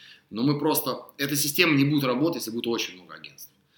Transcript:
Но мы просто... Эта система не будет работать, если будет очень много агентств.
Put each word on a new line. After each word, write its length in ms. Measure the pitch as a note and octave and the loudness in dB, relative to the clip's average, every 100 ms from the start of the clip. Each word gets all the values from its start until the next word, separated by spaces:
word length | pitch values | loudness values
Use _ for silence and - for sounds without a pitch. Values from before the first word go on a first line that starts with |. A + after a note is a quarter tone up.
| - - - | -20 -20 -10
Но 120 | G#2+ | -2
мы 160 | C3+ C#3+ | 0 2
просто... 480 | D#3 D3 C3 - - - | 0 0 -2 -6 -10 -8
Эта 180 | C#3+ C#3+ | -4 -2
система 380 | D3 C#3+ E3+ | 0 2 4
не 100 | C#3+ | 4
будет 200 | C#3 D3 | 4 2
работать, 380 | C3 B2 E3 B2+ | 2 0 0 -2
если 80 | A2+ | -6
будет 160 | A2+ A#2 | -6 -4
очень 280 | A2+ A2 F#2 | -2 -4 -10
много 180 | E2+ | -20
агентств. 380 | D#2 D2+ - - _ _ | -20 -20 -20 -20 _ _